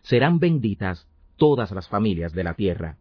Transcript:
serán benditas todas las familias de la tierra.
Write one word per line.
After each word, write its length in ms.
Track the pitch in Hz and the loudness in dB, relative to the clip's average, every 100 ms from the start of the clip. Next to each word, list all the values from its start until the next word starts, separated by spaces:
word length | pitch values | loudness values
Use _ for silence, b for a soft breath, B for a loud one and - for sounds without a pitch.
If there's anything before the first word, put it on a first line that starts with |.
serán 380 | - 123 143 170 | 0 2 4 4
benditas 680 | 175 156 110 98 98 87 _ _ _ _ | 2 2 -2 -4 -6 -6 _ _ _ _
todas 360 | 151 135 101 | 2 4 -2
las 160 | 95 - | -6 -4
familias 440 | 101 110 85 85 | -2 0 -2 -4
de 100 | 82 | -4
la 120 | 87 82 | -6 -2
tierra. 420 | 98 87 80 80 | -2 -2 -8 -12